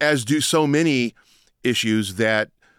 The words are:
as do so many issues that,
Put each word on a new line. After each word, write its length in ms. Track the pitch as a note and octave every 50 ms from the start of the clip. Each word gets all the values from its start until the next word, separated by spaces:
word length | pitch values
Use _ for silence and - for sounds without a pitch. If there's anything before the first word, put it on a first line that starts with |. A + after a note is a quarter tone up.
as 240 | D3+ D3+ D3+ C3 A2+
do 160 | G#2+ D3 D#3
so 240 | C3+ - - D#3+ D#3
many 480 | C#3+ C#3+ D3+ E3 D#3+ C#3 B2+ A#2+ A2+ - _ _ _ _ _ _ _ _ _ -
issues 520 | C3 A#2 - - A2+ A2 A2 G#2+ G2 F#2
that, 340 | F#2+ A2+ A2 A2 G#2+ G#2+ - _ _ _ _ _